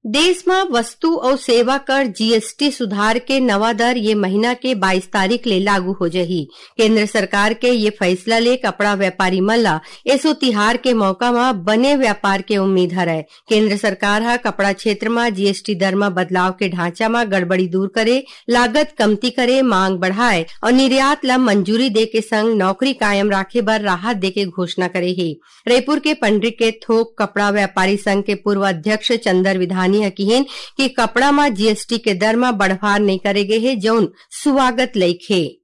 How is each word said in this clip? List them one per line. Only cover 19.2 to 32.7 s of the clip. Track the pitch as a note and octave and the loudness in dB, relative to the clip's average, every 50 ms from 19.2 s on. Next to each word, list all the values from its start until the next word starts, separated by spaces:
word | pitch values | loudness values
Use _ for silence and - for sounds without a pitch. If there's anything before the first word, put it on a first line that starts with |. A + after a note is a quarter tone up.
| - B3 | -2 -4
करे, | A#3+ - B3 B3 B3+ C4+ | -2 0 0 2 2 2
मांग | C4 B3 G#3 F#3 F#3+ F#3+ F#3+ F3+ | 2 2 2 2 0 0 0 -2
बढ़ाए | F#3 F#3 F#3+ G#3 A#3+ A#3+ G3+ E3+ E3 - - - - | -2 -2 0 0 0 0 0 0 -2 -6 -10 -4 0
और | A3+ | 2
निर्यात | B3 C4 C4+ C4 C4 C4+ C4+ C#4 D4 D4 - | 4 4 4 4 2 2 2 2 0 0 0
ला | C4 B3+ B3+ | 0 0 2
मंजूरी | C4 A3+ G3+ G3+ F#3+ G3 G#3+ A3+ C4 C4+ | 2 2 2 2 0 0 0 0 0 0
दे | G3 A3 A3+ | 0 0 -2
के | A3 - A3+ | 0 -2 -4
संग | G#3+ - A3+ G#3+ G#3+ A3+ A3+ | -2 -2 -2 0 0 0 0
नौकरी | G#3 F#3 F#3 G3 - C4 C#4 C4 | 0 0 0 0 0 -2 -2 -2
कायम | - A3+ G3+ G3+ G3 G3+ G#3 | 0 -2 0 0 0 0 0
राखे | G3 F#3+ F#3+ - - A#3+ | 0 -2 -2 -2 -4 -2
बर | G#3 G#3+ A3 A3 | 0 0 -2 0
राहत | G#3 G3+ F3+ E3+ F#3 A3+ A#3+ | 0 -2 -2 -2 -2 -4 -4
दे | G3 F#3 F#3+ | -2 -4 -4
के | F#3 G3+ G3+ | -2 -2 -4
घोषणा | F3+ E3 F#3+ F3+ E3 - - F#3 F3 | -4 -4 -6 -6 -4 -2 -4 -4 -2
करे | F3+ F#3 F3 F3+ | -2 -2 -2 -2
हे। | F3+ F3+ F3 E3 D3 - _ _ - - _ | -2 -2 -4 -4 -6 -8 _ _ -20 -10 _
रायपुर | A3+ B3 B3+ B3 C4+ D4+ D#4 | 0 2 2 2 0 -2 0
के | - D4+ D4+ | 0 -2 -2
पंडरी | - B3 G#3 G#3+ G#3 G3 A#3 | 0 0 0 0 2 0 -2
के | A3+ - A#3 A3+ A3 A3+ | -2 0 -2 -2 -2 -4
थोक | - - A3+ A3+ A3+ A3+ _ - | -2 0 0 0 0 -2 _ -4
कपड़ा | G#3 G3 - G3+ G#3 G3+ | -4 -4 -2 -2 -2 0
व्यापारी | G3+ G#3 G3 F#3+ - G3 F#3 F#3+ G#3 G3+ | 0 0 -2 -2 -2 -2 0 0 0 -2
संघ | - G#3+ G3 G3+ G3+ | -2 -2 -2 0 -2
के | G#3 G3+ | -2 -6
पूर्व | G3 - G#3 G3+ G3 G3 G3 | -4 -2 -2 0 0 0 -2
अध्यक्ष | F#3 D#3+ D3+ G#3+ G#3+ G#3+ - - A#3 | -2 -2 -2 -2 -2 -2 0 -2 -2
चंदर | A3+ A#3 G#3+ F3+ F#3 F#3 G3 F#3+ F#3 | 0 0 0 2 2 2 2 0 0
विधानी | F#3 F3 F#3+ F#3 F#3 F#3 | -2 -2 -2 0 0 2
ह | G3 G#3 G#3+ G3 | 2 2 0 -2
किहिन | F#3+ - G3 G3+ A3+ C4 C#4 - - - - - - | -4 -2 0 2 2 2 0 -2 -8 -18 -18 -12 -4
कि | - C4+ B3+ | -2 -2 -2
कपड़ा | C4 - A#3 A3+ - A#3+ C4 C#4+ | 0 -2 -2 0 0 2 2 2
में | C#4+ C#4+ D4 C#4+ A3 | 4 2 2 0 0
जीएसटी | F#3 G#3+ A3 G#3+ G#3+ - - A#3 A3 | 0 0 0 0 -2 -4 -6 -6 -4
के | - A3 G3 | -2 -2 -2
दर | F3+ G#3 G#3+ A3+ | 0 0 0 2
में | A#3+ B3 B3+ A#3 G3 | 2 0 0 0 0
बढ़ार | G3+ F#3 | 0 -2